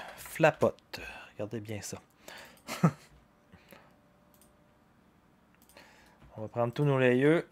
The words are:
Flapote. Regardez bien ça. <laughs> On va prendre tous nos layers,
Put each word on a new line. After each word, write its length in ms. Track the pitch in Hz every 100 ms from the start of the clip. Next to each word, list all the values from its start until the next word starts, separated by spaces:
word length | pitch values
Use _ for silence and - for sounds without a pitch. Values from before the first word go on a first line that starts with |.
| - -
Flapote. 840 | - - 156 - 113 - _ - - - -
Regardez 260 | - 104 117
bien 200 | 107 104
ça. 180 | - 95 - _ - - - - - -
<laughs> 60 | 165 - - - _ _ _ - _ - _ _ _ _ _ _ _ _ _ _ _ _ _ _ _ _ _ _ _ - - _ _ _ - -
On 60 |
va 60 | 107
prendre 240 | 120 120
tous 120 | 123
nos 140 | 147 135
layers, 460 | 127 123 147 165 -